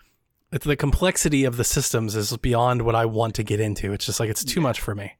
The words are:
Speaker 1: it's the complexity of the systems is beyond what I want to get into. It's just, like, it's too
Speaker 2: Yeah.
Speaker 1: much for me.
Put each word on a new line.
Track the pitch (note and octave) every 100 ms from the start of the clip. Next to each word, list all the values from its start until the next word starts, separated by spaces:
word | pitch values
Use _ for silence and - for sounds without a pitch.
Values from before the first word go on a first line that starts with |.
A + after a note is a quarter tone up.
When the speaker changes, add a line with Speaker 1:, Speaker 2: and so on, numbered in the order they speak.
| _ _ _ _ -
Speaker 1:
it's | - D3
the | C#3+
complexity | C#3+ - F#3 - E3 C#3+
of | C3 A#2+
the | -
systems | - B2+ A#2+ A2 G#2+
is | G#2 A#2
beyond | B2+ A#2 B2 B2
what | A#2 A2+
I | A#2
want | A2 A2+ G#2+
to |
get | G#2+ G#2
into. | G#2+ G2 G2+
It's | G2+ -
just, | -
like, | A2
it's | G#2+ -
too | F#3
Speaker 2:
Yeah. | C#3+
Speaker 1:
much | A2+
for | - G2+
me. | G2+ -